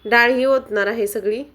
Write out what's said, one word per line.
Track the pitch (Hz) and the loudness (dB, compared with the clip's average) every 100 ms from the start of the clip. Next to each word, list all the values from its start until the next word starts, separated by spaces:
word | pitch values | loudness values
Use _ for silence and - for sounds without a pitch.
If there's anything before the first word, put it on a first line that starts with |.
| 214 | 2
डाळ | 233 240 | 2 4
ही | 254 262 | 2 2
ओतणार | 269 - 208 202 | 0 0 -2 -2
आहे | 233 202 | -2 -4
सगळी | 226 196 220 285 | -4 -4 -6 -8